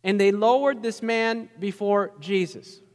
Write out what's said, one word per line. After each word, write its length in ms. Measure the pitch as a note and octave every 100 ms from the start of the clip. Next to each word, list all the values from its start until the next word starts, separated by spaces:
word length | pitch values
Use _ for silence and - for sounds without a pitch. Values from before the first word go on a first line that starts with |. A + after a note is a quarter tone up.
And 160 | F#3+ G3+
they 120 | G3
lowered 500 | G3+ A3 B3+ C#4 B3
this 180 | A3+ A3
man 480 | A3+ A3+ A3+ A3+ A3 -
before 540 | G3 G3 G3+ G3+ G3 -
Jesus. 600 | D3+ G3 F3 - - - _